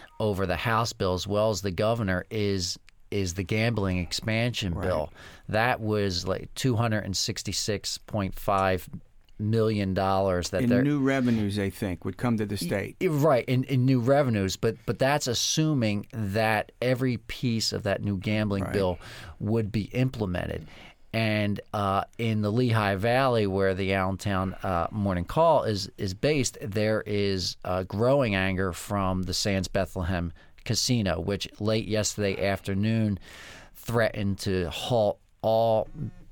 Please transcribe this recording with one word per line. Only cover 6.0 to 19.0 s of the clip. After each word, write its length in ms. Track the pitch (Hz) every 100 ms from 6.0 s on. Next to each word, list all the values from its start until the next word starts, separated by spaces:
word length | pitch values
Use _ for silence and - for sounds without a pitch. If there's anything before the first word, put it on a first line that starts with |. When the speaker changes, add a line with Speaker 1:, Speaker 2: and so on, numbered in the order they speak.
| 101 87 95
Speaker 1:
like, 260 | 92 -
two 220 | - 131 110
hundred 280 | 117 107
and 120 | 98 92
sixty-six 840 | - - - - - 101 - -
point 360 | - 110 95
five 540 | - - 98 95 92 - - - - - -
million 540 | 107 113 110 107 95
dollars 560 | 95 95 95 98 90 90
that 120 | 98
Speaker 2:
In 80 | 123
Speaker 1:
they're 120 | 123
Speaker 2:
new 160 | 143 147
revenues, 560 | 135 135 123 113 104 104
they 120 | 98
think, 340 | - 101 85 95
would 100 | -
come 220 | 123 113
to 80 | 104
the 100 | 101
state. 400 | 170 101 98 -
Speaker 1:
Y-, 60 | 185
right, 360 | 147 156 123
in, 200 | 123 127
in 200 | 131 131
new 160 | 127 127
revenues, 560 | 117 139 131 107 95 -
but, 200 | 117 - -
but 120 | 104
that's 280 | 135 147 -
assuming 800 | 113 - - 156 143 110 104 -
that 600 | 110 101 104 110 107 - -
every 380 | 123 127 131 117
piece 540 | - - 127 113 -
of 80 | 101
that 200 | 101 95
new 140 | 104 98
gambling 480 | 107 107 107 98
Speaker 2:
Right. 80 | 95
Speaker 1:
bill 260 | 101 92 85